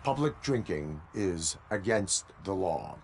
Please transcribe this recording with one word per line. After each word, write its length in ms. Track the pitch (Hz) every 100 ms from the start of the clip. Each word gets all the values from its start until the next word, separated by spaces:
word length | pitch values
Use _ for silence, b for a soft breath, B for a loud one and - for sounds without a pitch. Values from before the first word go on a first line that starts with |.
Public 380 | - 135 147 147
drinking 600 | - 131 104 82 73 76 80
is 440 | 104 98 87 78 - -
against 560 | 104 95 110 98 - - -
the 100 | 82
law. 440 | 95 92 76 76 -